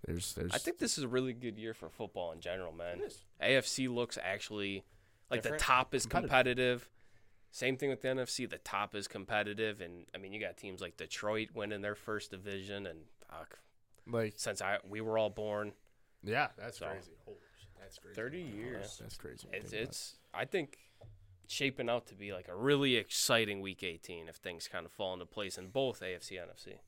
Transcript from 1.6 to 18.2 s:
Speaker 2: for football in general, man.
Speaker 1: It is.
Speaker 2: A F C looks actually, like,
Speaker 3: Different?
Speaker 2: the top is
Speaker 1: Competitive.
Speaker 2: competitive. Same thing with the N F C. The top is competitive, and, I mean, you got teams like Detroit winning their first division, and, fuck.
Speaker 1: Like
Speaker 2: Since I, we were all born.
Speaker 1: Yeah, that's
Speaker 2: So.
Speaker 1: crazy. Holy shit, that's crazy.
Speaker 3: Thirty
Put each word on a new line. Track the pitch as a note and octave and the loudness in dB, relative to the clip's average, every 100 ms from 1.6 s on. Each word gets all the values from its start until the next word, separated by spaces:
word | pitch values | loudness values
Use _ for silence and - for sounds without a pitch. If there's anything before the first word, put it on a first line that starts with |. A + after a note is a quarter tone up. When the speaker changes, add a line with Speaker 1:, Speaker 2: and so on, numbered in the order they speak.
| A2 | -6
Speaker 2:
for | A2 E2 | -6 -10
football | - G#2 F#2+ E2+ | -6 -6 -2 -4
in | E2 | -4
general, | F2 F#2 F2+ | -4 -2 -4
man. | E2 F2 F2 | -4 -4 -4
Speaker 1:
It | G4+ | -6
is. | - - - | -8 -20 0
Speaker 2:
A | G2 C3 | 6 6
F | - | 6
C | - C3 | 0 2
looks | A#2+ A#2+ - | 2 0 -2
actually, | F#2 G2+ - G#2+ G2 G2 - - - _ - | -2 -2 -2 -2 -2 -4 -8 -20 -20 _ -2
like, | B2 | -2
Speaker 3:
Different? | B2 D3+ | 0 0
Speaker 2:
the | |
top | - B2+ B2+ | 6 8 8
is | C3+ | 2
Speaker 1:
Competitive. | A2+ F3 D3 | 2 2 6
Speaker 2:
competitive. | C3 B2+ B2 B2+ B2 - - - - - - - | 8 8 6 4 4 -2 -20 -20 -20 -20 -20 -16
Same | - B2+ C3 | 0 0 2
thing | C#3+ | 0
with | B2+ | 0
the | C3 | 0
N | C3 | 0
F | B2 | 0
C. | - | -2
The | B2 - | -4 -6
top | - G2 G#2 | -2 0 0
is | G#2 G2 | -2 -6
competitive, | G#2 F#2 G#2+ G#2 G#2 A2 G#2 | -8 0 2 2 0 0 -2
and, | F2 F2 - | -8 -10 -12
I | F#2 | -12
mean, | F#2+ | -8
you | G#2+ | -4
got | G2+ F2 | -4 -6
teams | G#2 F#2 | -10 -8
like | F2+ - | -8 -8
Detroit | D#2+ - G#2 A2 A2 | -8 -2 0 0 0
winning | - G#2 G#2 | -2 -4 -2
their | G2+ | -2
first | G#2 - G#2+ - | -4 -4 -4 -4
division, | F#2+ G2+ G2 G2 G2+ G2 | -10 -6 -6 -4 -6 -6
and, | D#2+ D#2+ - - | -8 -16 -20 -16
fuck. | E2 D#2+ - - _ _ - - | -14 -14 -16 -20 _ _ -20 -4
Speaker 1:
Like | A#2 A2 - | 0 0 -2
Speaker 2:
Since | - G2 | -4 -2
I, | F#2+ G2+ F#2+ | 0 0 -2
we | G#2 | -4
were | A2 A2 | 2 4
all | G#2+ | 4
born. | G2 G#2+ G#2 G#2 - - _ _ _ | 2 -2 0 -2 -6 -20 _ _ _
Speaker 1:
Yeah, | G2+ A#2 D3 - | 0 2 2 -2
that's | A2 - | -12 -6
Speaker 2:
So. | E2 | -6
Speaker 1:
crazy. | E2 - - | -6 -10 -20
Holy | - G2+ - - | -18 -18 -18 -20
shit, | - - | -20 -20
that's | G2 - | -18 -18
crazy. | - | -10
Speaker 3:
Thirty | G2 | -4